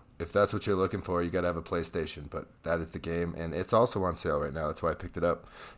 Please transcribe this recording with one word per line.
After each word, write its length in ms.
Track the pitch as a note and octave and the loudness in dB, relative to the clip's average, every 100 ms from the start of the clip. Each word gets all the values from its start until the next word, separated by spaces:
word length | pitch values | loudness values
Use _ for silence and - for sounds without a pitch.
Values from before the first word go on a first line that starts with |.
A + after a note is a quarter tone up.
| - - | -18 -10
if 140 | E2+ | 0
that's 180 | G2 G2+ | 4 4
what 140 | G#2 - | 2 0
you're 100 | G2 | 2
looking 240 | F#2 G2+ | 2 0
for, 220 | F#2+ F2+ | -2 0
you 80 | F2 | 0
gotta 160 | F2+ F2 | 2 0
have 100 | E2 | 0
a 60 | |
PlayStation, 680 | E2 F2 D#2+ F2+ D#2 - D2 | -2 -2 -2 -2 -4 -6 -10
but 180 | E2 - - | -10 -12 -10
that 160 | - E2+ | -2 -2
is 100 | D#2+ | -2
the 80 | F2 | -6
game, 360 | E2+ E2+ E2+ E2 | -4 -2 -2 -2
and 160 | E2 | -4
it's 180 | D#2 F#2 | -4 2
also 320 | A2 A#2+ - | 4 4 2
on 140 | F#2 E2 | 0 0
sale 200 | F2 D2 | 0 0
right 140 | D2 | 0
now. 140 | C#2 D2+ | -2 -4
That's 160 | C#2+ | -2
why 80 | E2+ | -2
I 40 | |
picked 220 | D#2 E2+ - | -2 -6 0
it 80 | |
up. 220 | E2+ E2 - - - | 2 2 -4 -18 -18